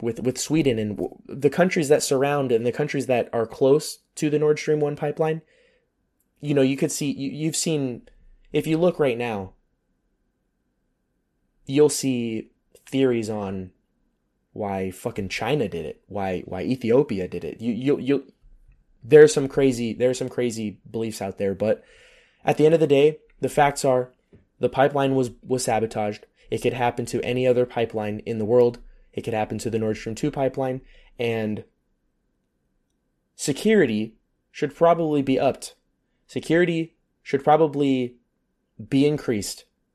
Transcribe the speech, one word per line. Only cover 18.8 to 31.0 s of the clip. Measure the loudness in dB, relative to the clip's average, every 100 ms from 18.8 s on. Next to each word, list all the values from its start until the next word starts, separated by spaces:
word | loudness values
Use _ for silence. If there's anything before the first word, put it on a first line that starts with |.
| _ _
there's | 6 10 10
some | 8 -2
crazy, | 2 2 2 -4
there's | 0 0 0
some | -6
crazy | -4 -4 -4 -8 -10 -12
beliefs | -8 -8 -6
out | -8 -4
there, | -4 0
but | 0 -2 _ -20 -20 _ _ _
at | -2 4
the | 4
end |
of | 6
the | 4
day, | 6 4 2 _ -8
the | -2
facts | 2 2 2
are | 0 2 0 _ _ -20 _ -4
the | -2
pipeline | 2 2 2 0 0
was, | -2 -6
was | -6 -4
sabotaged. | 0 -2 -2 -4 -6 -8 -16 _ -10
It | -4
could | -2
happen | 0 -2 -2 -4
to | -4
any | -2 0 2
other | 2
pipeline | 2 -2 -4 -4 -6 -6
in | -6 -4
the |
world. | 2 4 4 0 -18 -20 _
It | -10
could | -4
happen | -4 -4 -4
to | -4
the | -4
Nord | -4 -4
Stream | -8
two | -6 -4
pipeline, | -2 -4 -2 -6 -6 -10 -20